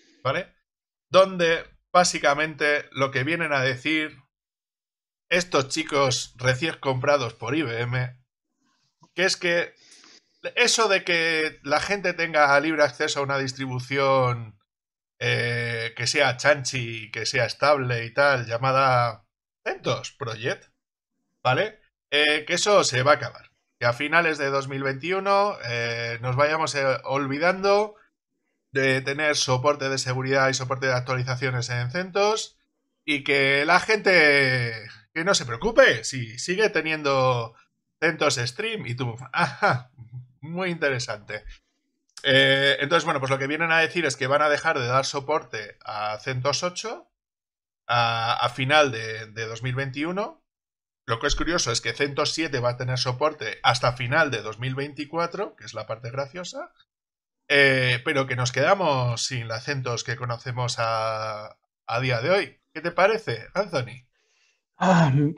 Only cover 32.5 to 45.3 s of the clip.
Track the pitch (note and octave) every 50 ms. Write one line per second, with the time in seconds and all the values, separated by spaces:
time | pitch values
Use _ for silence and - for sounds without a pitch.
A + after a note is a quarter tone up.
32.5 | _ _ _ _ _ _ _ _ _ _ _ - D3 C#3 C3+ C#3+ C#3 C#3 C#3 C3+
33.5 | C#3 C#3+ D3 D#3+ F3 F3+ - - A3 G#3 F3+ G3 F#3 E3+ D3+ D3 C#3+ C#3+ C3+ C3
34.5 | B2+ B2+ A#2+ A#2 A2+ G#2+ G#2+ A2 - - _ _ - D#3+ E3 G3+ F#3+ - D#3+ A#2+
35.5 | A#2 A#2 F3+ A3+ A#3 B3+ C4 G#3+ C3 A2 - - - B2+ A#2 A2 G#2+ B2 - F3
36.5 | F3+ G3+ A3 G3 G#3 D#3+ D#3 D#3+ D#3 D#3 D3 C#3+ C#3 C3 B2+ C3 B2 A#2+ A2+ A2+
37.5 | - _ _ _ _ _ _ _ _ _ D#3 E3 D#3+ D3 D#3+ C#3+ B2 B2+ A#2+ A#2+
38.5 | - - G#3 A3+ A3+ G#3 B2+ A#2 B2 B2 C3 A#2 A2 - C3+ - - E3 E3+ E3
39.5 | - - G#3 F#3+ C#3 B2 - - _ - A#2 - - B2+ - - _ _ - D#3
40.5 | E3+ F3+ F#3+ F3+ E3+ D#3 D#3 C#3+ C3 A#2+ - - A2 G#2 G#2 - G#2+ G#2+ - -
41.5 | - - _ _ _ _ _ _ _ _ _ _ _ - - C#3 C3 C3+ C3+ C3+
42.5 | C3+ C3+ C#3 C#3 C3+ - C#3+ C#3 E3+ E3+ D#3 E3+ D#3+ C#3 C3+ C3 C3+ C3 C3+ C3+
43.5 | D3+ D#3 E3+ E3 D#3+ E3 D#3+ D#3 - - - C#3 A#2+ - C3 C3 C#3 D3 D3+ D3+
44.5 | D3 C#3 - D#3+ D#3 C#3 B2 A#2+ B2+ C3+ C3+ - - C#3+ C3 D3